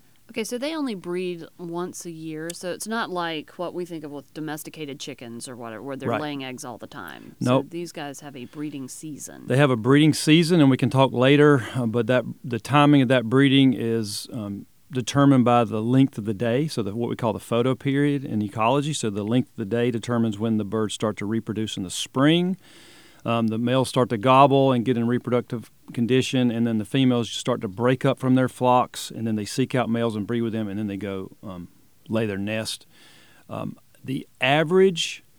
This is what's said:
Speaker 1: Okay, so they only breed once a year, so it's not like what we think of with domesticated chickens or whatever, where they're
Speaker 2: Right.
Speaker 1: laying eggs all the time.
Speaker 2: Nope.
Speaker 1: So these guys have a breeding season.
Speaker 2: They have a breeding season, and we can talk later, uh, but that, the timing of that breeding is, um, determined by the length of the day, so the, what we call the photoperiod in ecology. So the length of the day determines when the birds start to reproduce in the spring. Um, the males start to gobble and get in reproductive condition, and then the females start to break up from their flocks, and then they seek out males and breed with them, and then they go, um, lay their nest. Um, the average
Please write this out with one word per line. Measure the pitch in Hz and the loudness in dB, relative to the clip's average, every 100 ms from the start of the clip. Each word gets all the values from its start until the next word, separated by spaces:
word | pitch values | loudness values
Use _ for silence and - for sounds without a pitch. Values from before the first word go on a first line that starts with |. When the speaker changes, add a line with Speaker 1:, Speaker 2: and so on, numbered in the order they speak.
| _ _ - | _ _ -14
Speaker 1:
Okay, | 226 | -10
so | 214 247 | -8 -6
they | 285 320 | -6 -6
only | 277 | -6
breed | 190 175 180 180 175 156 - | -6 -6 -6 -6 -8 -12 -14
once | 175 170 180 - 175 | -10 -8 -8 -10 -14
a | |
year, | 160 160 156 165 | -12 -12 -10 -10
so | 170 180 | -10 -10
it's | - 214 | -8 -8
not | 226 170 | -6 -6
like | 180 170 156 - | -6 -6 -6 -10
what | - 170 | -10 -10
we | 170 175 | -8 -10
think | 160 | -12
of | 147 | -12
with | 143 - | -14 -14
domesticated | 165 156 151 156 160 147 139 | -10 -10 -10 -12 -14 -12 -12
chickens | - 127 120 117 135 | -14 -14 -14 -14 -14
or | 120 | -12
whatever, | 117 110 | -12 -12
where | 135 135 | -10 -6
they're | 127 | -2
Speaker 2:
Right. | 113 | -2
Speaker 1:
laying | 151 139 | -4 -8
eggs | 131 123 127 | -10 -12 -12
all | 104 | -14
the | 107 | -14
time. | 135 85 62 53 - | -14 -14 -16 -16 -4
Speaker 2:
Nope. | 123 131 | 0 2
Speaker 1:
So | 139 | 0
these | 170 170 | -8 -10
guys | 175 143 135 | -10 -12 -14
have | 147 131 | -16 -14
a | |
breeding | 120 160 151 143 127 | -14 -10 -10 -10 -12
season. | - 156 135 - 69 - | -14 -14 -14 -14 -10 0
Speaker 2:
They | 127 | 4
have | 143 | 4
a | 117 | 4
breeding | 117 143 156 | 4 6 6
season, | - - 160 165 175 | 4 6 6 6 6
and | 139 | 6
we | 127 | 4
can | - | 2
talk | 135 131 | 2 2
later, | 117 131 147 147 139 101 131 | 4 6 6 6 4 2 -4
uh, | 117 | -2
but | 117 113 | 0 2
that, | 127 117 - | 0 0 -8
the | - 117 | -6 -6
timing | - 147 147 143 | 2 4 6 6
of | 123 | 6
that | 131 113 | 2 2
breeding | 131 139 135 135 | 4 6 6 6
is, | 117 113 113 104 104 - | 4 0 -2 -4 -8 -10
um, | 131 101 101 - _ - | -8 -8 -10 -12 _ -10
determined | 127 117 143 143 135 120 | -6 -2 4 6 6 6
by | 120 | 4
the | 107 110 | 2 0
length | 113 131 135 - | 2 4 4 0
of | 107 | -6
the | |
day, | 95 117 127 156 | -2 0 0 -2
so | - | -4
the, | 98 | -4
what | 110 117 | -4 -4
we | 104 | -2
call | 117 | -2
the | 98 | -4
photoperiod | - 117 127 127 139 139 147 143 131 | -2 0 0 -2 -2 0 0 -2 -4
in | 107 | -4
ecology. | 104 113 110 143 143 | -4 -2 0 0 0
So | 143 113 | -4 -4
the | 101 | -4
length | 104 123 - | 0 0 -2
of | - | -6
the | 101 | -4
day | 117 120 | -2 0
determines | 113 110 120 113 101 | -2 -2 -2 -2 -2
when | 113 107 | -2 -2
the | 101 | -2
birds | 110 107 | -2 -4
start | - 107 98 | -2 -4 -4
to | 104 | -4
reproduce | 113 113 107 107 - | -4 -4 -6 -6 -6
in | |
the | 90 | -8
spring. | - - 127 147 170 180 185 _ - - - - _ | -8 -6 2 2 4 0 -4 _ -20 -20 -20 -20 _
Um, | - 117 113 | -4 0 0
the | 110 | 0
males | 120 131 123 | 0 2 2
start | 135 123 | 2 0
to | 113 | 2
gobble | 127 131 143 139 135 | 6 8 8 6 4
and | 123 | 2
get | 113 117 | 0 0
in | 117 | 0
reproductive | 123 117 120 117 117 - _ - | -2 0 -2 -2 -8 -10 _ -10
condition, | - 117 127 120 131 123 | -2 2 2 2 2 2
and | 117 117 | 0 0
then | 110 | -2
the | 101 | -2
females | 139 131 120 110 | 2 2 2 -2
start | - - 113 | -6 -4 -4
to | 104 | -4
break | 95 123 131 | -2 0 2
up | 139 127 | 0 0
from | 131 | 2
their | 131 127 | 2 2
flocks, | - 123 123 113 - - | 0 4 4 2 -6 -12
and | - 113 | -8 -4
then | 107 | -4
they | 101 | -4
seek | - 127 131 | -4 -2 -2
out | 110 | 0
males | 117 117 107 | 0 -2 -2
and | 98 | -4
breed | 120 | -4
with | 113 | -2
them, | 110 104 | -4 -6
and | 101 | -6
then | 104 | -6
they | 98 | -6
go, | 101 95 95 - | -6 -8 -10 -14
um, | 104 90 85 _ _ _ - | -16 -14 -16 _ _ _ -4
lay | 110 110 | -2 -2
their | 98 | -2
nest. | 101 110 110 - _ _ - - _ _ - | -4 -4 -6 -10 _ _ -20 -20 _ _ -14
Um, | 110 107 - _ _ | -10 -10 -12 _ _
the | 123 139 - - | -10 -8 -10 -6
average | 127 147 160 185 190 170 - - _ | 2 2 4 4 4 2 -6 -10 _